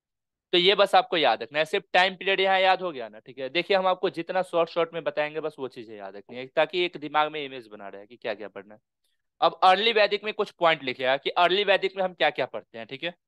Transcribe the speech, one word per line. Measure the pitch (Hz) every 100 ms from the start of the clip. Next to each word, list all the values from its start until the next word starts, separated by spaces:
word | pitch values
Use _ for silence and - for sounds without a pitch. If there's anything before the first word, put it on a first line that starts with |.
| _ _ _ _ _
तो | 180
ये | 180 165
बस | 202 190
आपको | 180 175
याद | 135 110
रखना | 113 143
है, | 156
सिर्फ | 202 -
टाइम | 180 185 190
पीरियड | 190 190
यहाँ | 190 190
याद | 185 180
हो | 180
गया | 135 113
ना, | 107
ठीक | - 123
है। | 131
देखिए | 156 170 190
हम | 185
आपको | 185 185
जितना | 165 165 185
शॉर्ट | 180 170 170
शॉर्ट | 175 165
में | 165
बताएंगे | 147 147 151 156
बस | 151 151
वो | 127
चीजें | 131 110 104
याद | 98 98
रखनी | - 123
है, | 131
ताकि | - 156 180 175
एक | 170
दिमाग | 147 151 151
में | 156 139
इमेज | 131 110
बना | 104 101
रहे | 98 104
कि | 120
क्या | 120 104
क्या | 101
पढ़ना | 101 101 107
है। | _ _ _ _ _ _
अब | 165 -
अर्ली | 185 190 226
वैदिक | 214 202 196
में | 214 208
कुछ | 202
पॉइंट | _ 170 160
लिखिएगा | 131 120 127 135
कि | - -
अर्ली | 175 190 196
वैदिक | 190 190 190
में |
हम | 185 175
क्या | 156
क्या | 147 127
पढ़ते | 110 - 117
हैं, | 110
ठीक | 135
है। | 165 175